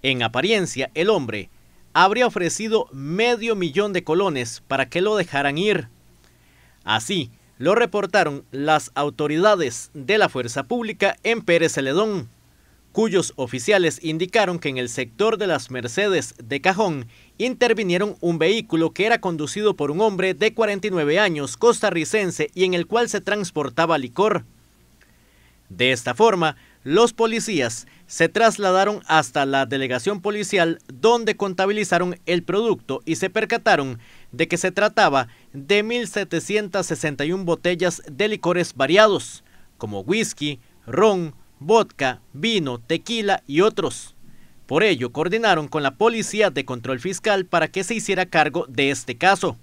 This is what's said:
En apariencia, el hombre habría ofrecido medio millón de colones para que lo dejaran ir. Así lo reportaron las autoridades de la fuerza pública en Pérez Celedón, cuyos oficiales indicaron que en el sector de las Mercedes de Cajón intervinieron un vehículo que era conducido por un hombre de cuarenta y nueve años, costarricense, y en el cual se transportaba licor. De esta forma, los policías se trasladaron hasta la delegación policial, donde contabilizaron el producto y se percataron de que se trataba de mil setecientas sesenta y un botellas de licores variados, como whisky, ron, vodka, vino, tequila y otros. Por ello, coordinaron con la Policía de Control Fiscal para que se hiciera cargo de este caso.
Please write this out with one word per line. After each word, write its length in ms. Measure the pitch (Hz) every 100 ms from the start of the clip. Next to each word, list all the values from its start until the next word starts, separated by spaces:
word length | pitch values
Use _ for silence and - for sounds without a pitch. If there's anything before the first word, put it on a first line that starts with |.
En 220 | 135 127
apariencia, 640 | 117 120 175 220 170 123 131
el 140 | 147 185
hombre 420 | 202 120 104 90 - _ _ -
habría 340 | 156 185 214 247
ofrecido 640 | 202 170 - 220 220 -
medio 640 | 135 143 180 233 240 226
millón 380 | 214 175 143 208
de 100 | 185
colones 580 | - 170 196 143 117 - _
para 220 | 135 131
que 120 | 175
lo 140 | 202
dejaran 420 | 214 180 139 143 143
ir. 320 | 202 185 117 _ _ _ _ _ _ _ _ _
Así 480 | - 110 - 196 120 - _ _
lo 180 | 135 220
reportaron 680 | 233 208 196 208 160 139 -
las 400 | 135 147 156 - -
autoridades 960 | 147 127 147 151 208 202 143 - -
de 240 | 151 127 214
la 100 | 208
fuerza 360 | 131 123 143
pública 520 | 135 240 220 196 196 -
en 200 | 208 233
Pérez 320 | - 170 160
Celedón, 540 | - 135 156 220 196 117 _ _ _ _ _ _
cuyos 420 | - 220 180 - -
oficiales 640 | 127 131 120 202 165 -
indicaron 560 | 160 160 185 233 196 175
que 100 | 156
en 80 | 131
el 140 | 123
sector 480 | 127 123 113 214 220
de 80 | 202
las 240 | 147 -
Mercedes 640 | 127 120 147 208 175 123 -
de 180 | 113 139
Cajón 460 | 180 190 208 147 117 - - _
intervinieron 800 | 226 254 247 220 202 175 208 -
un 180 | 170 165
vehículo 520 | 160 220 220 160 165
que 160 | - 208
era 120 | 226
conducido 580 | 190 165 147 202 214 185
por 140 | 143
un 120 | 156
hombre 320 | 220 190 185
de 180 | 180 214
cuarenta 360 | 220 214 202 208
y 20 |
nueve 280 | 180 147 165
años, 380 | 214 156 139 -
costarricense, 960 | 233 - 208 170 156 214 190 - 151
y 120 | -
en 100 | 185
el 120 | 180 165
cual 220 | 220 240
se 140 | 208
transportaba 720 | - 208 185 - 139 120 165 160
licor. 480 | 123 - 208 311 - _ _ _ _ _ _ _ _ _ _ _ _
De 200 | 92 127
esta 220 | 123 -
forma, 440 | 117 226 190 160 139 _ _
los 300 | 127 175 233
policías 720 | 233 226 226 - 175 117 117 - - _
se 220 | - 165
trasladaron 720 | 208 226 208 196 185 196 208 -
hasta 400 | 160 147 151 139
la 180 | 135
delegación 560 | 131 135 131 123 185 202
policial, 580 | 202 208 202 196 165 165 -
donde 420 | 131 208 240 220
contabilizaron 840 | 208 202 185 196 214 202 170 180 - -
el 160 | 175
producto 580 | 175 185 233 196 - 131 -
y 100 | 156
se 140 | 190
percataron 680 | 220 220 233 - 240 135 117 - - -
de 160 | 123 160
que 100 | 175
se 120 | 185
trataba 580 | 180 208 220 180 135 117 - -
de 280 | 139 139 202
mil 260 | 214 240 220
setecientas 760 | 208 190 170 - 208 208 202 180
sesenta 360 | 165 156 139
y 80 | 151
un 140 | 190 175
botellas 560 | 160 175 180 180 - -
de 220 | 135 208
licores 460 | 214 170 175 170
variados, 720 | 123 135 190 214 180 - - _ - - _
como 220 | 110 101
whisky, 600 | 98 208 214 - 147 131 - _ -
ron, 480 | 120 214 190 165 - - _
vodka, 600 | 147 226 202 - 135 120 -
vino, 480 | 135 190 220 139 120
tequila 640 | - 165 - 226 202 190 -
y 140 | 143
otros. 560 | 208 214 156 - - - - - - - -
Por 160 | 139
ello, 300 | 214 143 123
coordinaron 560 | 120 170 214 226 170 147
con 160 | 156
la 100 | 139
Policía 560 | - 226 226 202 208 208
de 140 | 143
Control 340 | - 123 120 131
Fiscal 480 | 180 185 220 196 185
para 220 | 175 156
que 160 | 190
se 100 | 185
hiciera 320 | 226 - 185 185
cargo 400 | 170 151 143 151
de 220 | 127 139
este 260 | 135 - 117
caso. 400 | 175 196 180 117